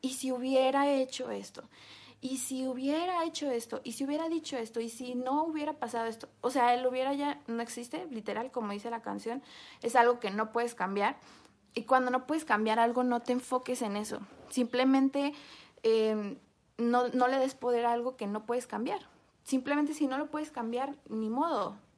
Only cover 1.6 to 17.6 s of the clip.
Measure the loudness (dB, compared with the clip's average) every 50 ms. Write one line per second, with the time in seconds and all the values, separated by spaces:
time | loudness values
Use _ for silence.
1.6 | -18 -18 -20 -20 -20 -20 -20 -20 -20 -20 -20 _ -8 -6 -4 -4 -4 -4 -4 -4
2.6 | -4 -4 -4 -2 0 0 0 0 0 0 0 0 -2 -2 -2 -4 -2 -2 -2 -2
3.6 | -4 -4 -10 -8 -8 -8 -6 -6 -4 -2 -2 -2 0 0 -2 -2 -4 -4 -6 -6
4.6 | -6 -6 -6 -6 -6 -6 -6 -10 -10 -6 -4 -4 -2 0 2 2 0 0 -2 -2
5.6 | -2 -4 -4 -4 -6 -4 -2 -2 -2 -2 -4 -8 -12 -20 _ _ -4 0 2 4
6.6 | 4 4 4 4 2 0 0 2 0 0 0 0 -2 -2 -4 -4 -6 -6 -4 -4
7.6 | -4 -6 -8 -10 -10 -8 -8 -8 -8 -6 -8 -8 -6 -6 -4 -4 -4 -4 -4 -4
8.6 | -4 -4 -4 -4 -6 -6 -6 -6 -6 -6 -8 -6 -4 -6 -6 -6 -8 -12 -20 -20
9.6 | -20 -20 -20 -6 -6 4 6 8 8 8 6 4 0 -4 -2 -2 -2 0 0 -2
10.6 | -2 -2 -2 -2 -4 -2 0 2 2 2 0 -2 -12 -20 -20 -20 -20 -20 _ _
11.6 | _ _ _ -8 0 4 4 4 4 4 0 0 0 0 -2 -2 0 0 2 2
12.6 | 4 2 4 4 4 4 4 2 2 2 0 0 0 0 -2 -2 0 -2 -2 -2
13.6 | -2 -2 -4 -2 -2 -4 -4 -4 -6 -6 -8 -10 -12 -14 -18 -20 -18 -8 -2 -2
14.6 | -2 0 2 2 4 6 6 6 6 4 2 2 -2 -2 -4 -6 -16 -20 -20 -20
15.6 | -20 -20 _ -2 _ 4 4 4 4 2 2 0 -2 -4 -8 -10 -14 _ _ _
16.6 | _ _ _ -2 0 2 4 4 2 2 2 2 2 4 4 2 2 0 -2 -4